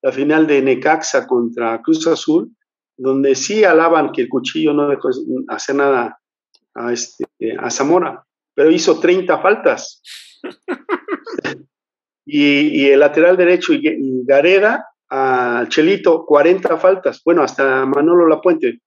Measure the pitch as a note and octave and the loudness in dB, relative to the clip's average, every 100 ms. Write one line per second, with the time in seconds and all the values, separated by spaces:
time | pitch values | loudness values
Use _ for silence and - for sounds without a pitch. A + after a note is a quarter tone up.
0 | C#3 B2+ C#3+ D#3 D#3 C#3 C3+ A#2+ D#3 D#3 | -4 -2 0 2 2 2 2 0 0 -2
1 | - C3+ B2 B2+ A#2 A#2+ A#2 A#2 D#3+ D#3+ | 0 -4 0 -2 -2 -4 -6 -4 -2 0
2 | D#3+ D#3+ - D#3+ A3 _ _ _ _ - | 0 -2 0 -2 -2 _ _ _ _ -6
3 | C3 C3+ C#3 C3+ - G#3+ G3 D#3+ E3 E3 | -2 0 0 0 -2 0 2 4 2 2
4 | D3 - A#2+ C3+ A#2+ D#3+ D#3 D3 C#3+ C3+ | 0 -4 -4 -4 -6 -4 -2 0 -2 -2
5 | C#3 B2+ - B2+ - C3+ - C#3 C#3 B2+ | -4 -6 -6 -8 -8 -10 -6 0 0 0
6 | A2+ - _ _ _ _ _ A#2 A#2+ A#2+ | -2 -10 _ _ _ _ _ -10 -6 -6
7 | - _ - _ A2 A2+ A#2+ - C#3 F3+ | -8 _ -14 _ -8 -6 -8 -4 0 0
8 | D#3+ B2 _ _ _ - D3+ E3+ F3+ D#3 | 0 -10 _ _ _ 0 2 4 2 0
9 | E3+ F#3 F3+ D#3 F#3 - D#3+ A#2 - - | 2 0 0 0 0 0 -2 -4 -10 -20
10 | - - - _ - - - - - F#4+ | -20 -20 -20 _ -18 -16 -12 -12 -8 -10
11 | - F4+ A#4 E4+ - - _ _ _ _ | -8 -12 -10 -10 -10 -12 _ _ _ _
12 | _ _ - D3 C#3+ C#3+ D3+ D3 C#3 C#3 | _ _ -6 0 2 2 0 2 4 4
13 | D3 D#3+ F3 F#3 F3 F3+ - C#3 D3+ D#3 | 4 4 4 4 2 2 0 0 0 -4
14 | C3+ B2+ B2 C#3 E3 F#3+ G#3 C4+ - _ | -4 -4 2 2 4 2 2 -2 -10 _
15 | _ C3+ C3 B2+ B2 A#2+ A#2 - D#3+ G3+ | _ -4 -2 -2 -2 -4 -2 0 0 2
16 | F3+ D#3+ - D3 D#3+ F#3 F3 D#3+ F#3 F#3+ | 2 0 2 4 4 2 0 2 2 2
17 | C#3+ B2 D#3+ F3 C3+ - C3+ C3 C3 C#3 | -4 -4 0 0 0 -2 -2 0 0 0
18 | D#3 F3 E3 D#3 F#3 D#3+ B2+ A#2 | 2 4 4 2 0 0 -2 -6